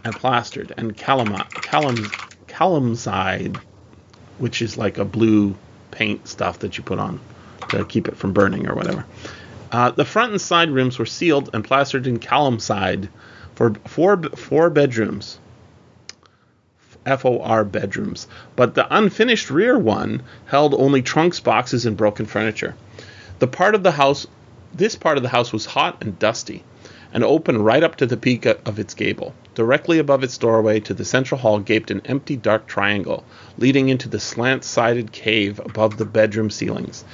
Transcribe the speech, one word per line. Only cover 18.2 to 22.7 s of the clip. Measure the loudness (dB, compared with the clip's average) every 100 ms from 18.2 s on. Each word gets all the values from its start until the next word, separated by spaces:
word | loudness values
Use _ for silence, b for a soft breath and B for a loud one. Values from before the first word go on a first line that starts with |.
| -14 B B
But | 0 0
the | 2 0
unfinished | 2 2 2 2 0 0
rear | 2 4 4
one | 2 0 -2 -6 -10 B -2
held | 2 4
only | 4 4 4
trunks, | 2 2 2 2
boxes, | 0 2 2 0 0
and | 2
broken | 0 0 -4
furniture. | -2 -2 -2 -8